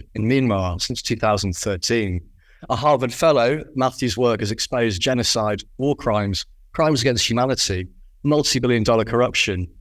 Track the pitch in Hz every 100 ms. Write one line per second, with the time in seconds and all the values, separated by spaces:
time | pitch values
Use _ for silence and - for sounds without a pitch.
0 | - - 110 135 123 98 90 87 - 123
1 | - 120 110 104 98 - 107 92 - 117
2 | 101 90 - - _ - - 113 147 135
3 | 127 - 165 139 117 151 - 131 127 -
4 | 123 123 123 107 101 110 - 127 117 92
5 | 131 123 113 117 107 101 - - 139 135
6 | 120 104 101 95 - - - - 156 139
7 | 127 117 - 117 131 127 - 92 90 -
8 | - - 143 151 139 127 123 120 107 113
9 | 110 120 123 - - 95 90 -